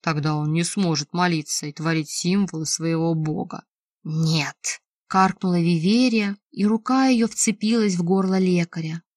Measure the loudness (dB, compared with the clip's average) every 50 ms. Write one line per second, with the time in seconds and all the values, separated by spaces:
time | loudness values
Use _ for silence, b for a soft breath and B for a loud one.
0 | -4 -2 -4 -2 -2 -2 -2 -2 -2 -2 0 0 -2 -2 -2 -2 0 0 0 -2
1 | -4 _ -2 -2 0 0 0 -2 -4 -4 -8 -6 -6 -8 -10 -6 -4 -2 -2 -2
2 | -4 -4 -8 -4 -2 0 2 2 0 -2 -4 -6 -6 -4 -4 -4 -2 -2 0 0
3 | 0 0 0 0 -2 -2 -4 -4 -6 -8 -10 -14 -14 _ _ _ _ _ _ _
4 | _ -6 -2 0 0 2 2 0 -2 -4 -8 _ -10 -10 -10 -10 _ _ _ _
5 | _ _ 2 2 2 2 2 -2 -2 0 2 2 2 2 2 2 2 2 4 4
6 | 4 2 2 0 0 -2 -6 -8 _ _ -6 -2 0 2 2 0 _ 0 2 4
7 | 4 4 4 4 2 0 0 -2 -2 -2 0 0 0 0 2 2 2 2 2 0
8 | 0 2 2 2 2 2 2 2 4 4 4 2 0 -2 -4 -8 -8 -6 -8 -10
9 | _ _ _